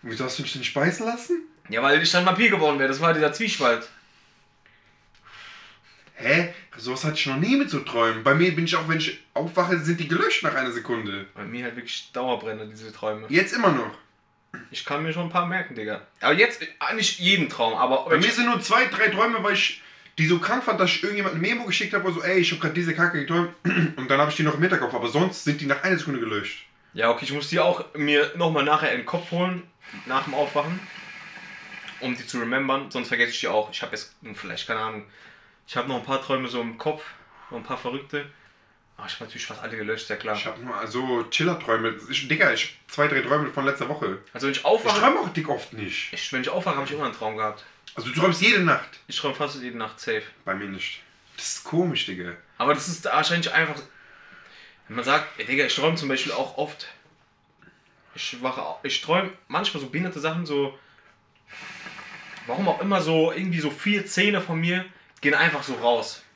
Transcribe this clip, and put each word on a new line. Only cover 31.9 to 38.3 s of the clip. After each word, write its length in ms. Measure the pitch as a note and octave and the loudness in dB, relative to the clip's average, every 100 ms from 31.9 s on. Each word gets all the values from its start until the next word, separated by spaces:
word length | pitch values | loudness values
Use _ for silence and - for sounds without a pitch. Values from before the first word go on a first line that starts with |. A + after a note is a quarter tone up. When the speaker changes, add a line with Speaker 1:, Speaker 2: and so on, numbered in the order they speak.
| - | -8
Speaker 2:
um 120 | C3 A#2+ | -6 -6
die 120 | - | -6
zu 100 | B2+ | -4
remembern, 520 | A#2 C3 C3+ C3+ C#3 | 0 0 0 -2 -2
sonst 160 | B2+ A#2+ | -6 -4
vergesse 240 | A#2+ A#2+ | 0 0
ich 80 | - | 0
die 80 | A2 | 0
auch. 240 | G#2+ G#2+ | 0 0
Ich 100 | - | -6
hab 120 | - | -8
jetzt, 200 | - - _ | -8 -12 _
hm, 140 | A2 G2+ | -16 -12
vielleicht, 320 | - - - | -10 -8 -4
keine 140 | A2 | -4
Ahnung, 240 | A2 A2 G#2 - - - _ _ _ | -4 -6 -14 -20 -20 -20 _ _ _
ich 120 | B2+ | -6
hab 100 | B2+ | -4
noch 80 | B2 | -4
ein 80 | |
paar 180 | C3 C3+ | -2 -4
Träume 280 | - C3+ B2+ | 0 -2 -2
so 100 | B2 | -4
im 180 | A#2 A2+ | -6 -4
Kopf, 260 | D3+ D3 - - - - - | -4 -4 -10 -18 -20 -20 -14
noch 80 | A#2+ | -14
ein 40 | |
paar 140 | - B2+ | -8 -6
verrückte. 480 | B2 C3+ C#3 D3 C#3+ | -6 -6 -6 -8 -8